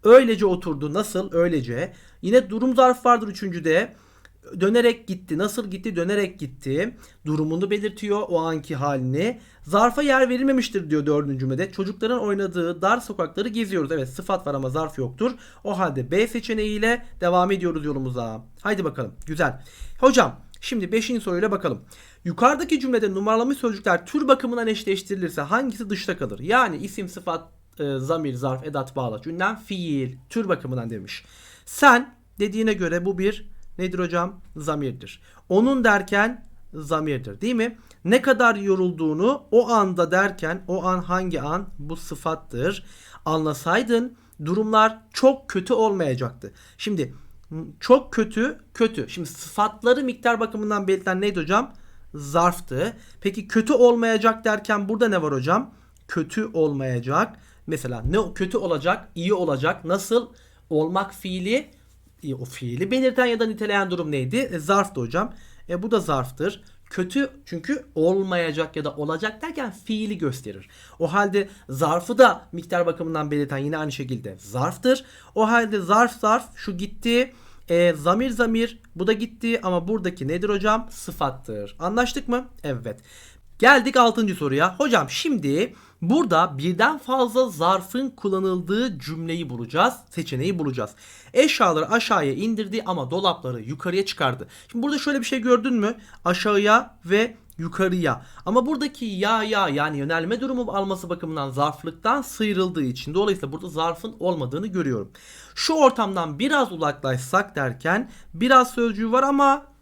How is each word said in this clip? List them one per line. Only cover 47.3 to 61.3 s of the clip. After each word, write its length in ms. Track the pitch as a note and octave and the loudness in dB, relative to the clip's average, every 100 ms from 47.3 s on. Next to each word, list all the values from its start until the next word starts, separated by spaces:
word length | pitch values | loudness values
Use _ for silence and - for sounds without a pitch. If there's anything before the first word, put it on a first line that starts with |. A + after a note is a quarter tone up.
| - - D#3+ D#3 - | -20 -14 -12 -12 -10
çok 340 | - C4 C4+ | 6 6 6
kötü, 460 | - A3 - B3+ - - | -4 -2 -2 -4 -4 -18
kötü. 360 | - A3+ A3 A#2 | -2 -2 -2 -8
Şimdi 200 | - D3+ | -8 -10
sıfatları 760 | - - - G#3+ G#3+ A#3 B3+ | -12 -10 -2 -2 0 2 2
miktar 360 | C4 B3 A#3+ A#3 | 0 -2 0 0
bakımından 480 | A3 G#3+ G#3 G#3 F#3+ | -2 -4 -4 -2 0
belirten 340 | F#3+ F#3+ F#3 | 0 0 0
neydi 180 | G#3 F#3 | 0 -2
hocam? 340 | D#3 G3+ C4 - - - - | 0 0 0 -12 -20 -20 -18
Zarftı. 800 | D3 C#3+ E3 F3 F3 - C3 G3+ - - - | -14 -2 2 2 0 -6 -4 -4 -6 -20 -6
Peki 260 | G3 G3 G3 | -4 -4 0
kötü 260 | A3+ A3 | 0 2
olmayacak 720 | C4 B3 A#3+ A3+ A3 A3+ A3 A3+ | 6 6 6 2 4 2 2 -2
derken 440 | G#3+ G#3+ G#3 G3 | -2 0 -2 0
burada 180 | A3 A#3 | 0 2
ne 140 | F#3 | 2
var 120 | D3+ | 0
hocam? 400 | C3+ C3 G3 C4+ - _ _ - | -2 0 0 -2 -16 _ _ -6
Kötü 420 | F3 D#3 - A3 | -6 -4 -4 -4
olmayacak. 840 | E3+ D#3 C#3 C3 B2 A#2+ D3+ A#3 - - - - | 0 0 0 -4 -4 0 0 0 -6 -20 -18 -8
Mesela 340 | D#3+ B2 A#2+ | -6 -6 -4
ne 320 | A#2 G3 F#3 | 0 0 0
kötü 240 | - F#3 A#3+ | -4 -2 -2
olacak? 520 | F#3 D#3 D#3+ G3 - - | 0 0 0 -2 -4 -6
İyi 180 | F3 | 0
olacak. 520 | G3 E3 C3+ D#3 F3+ D#3+ | 0 0 0 0 -2 -2
Nasıl? 440 | G3 G3 A3+ A#3 - - _ _ | -4 2 0 0 -16 -20 _ _
Olmak 440 | D3+ D#3+ F#3 G3 | -2 0 -2 -4
fiili, 580 | - F#3+ | -10 -8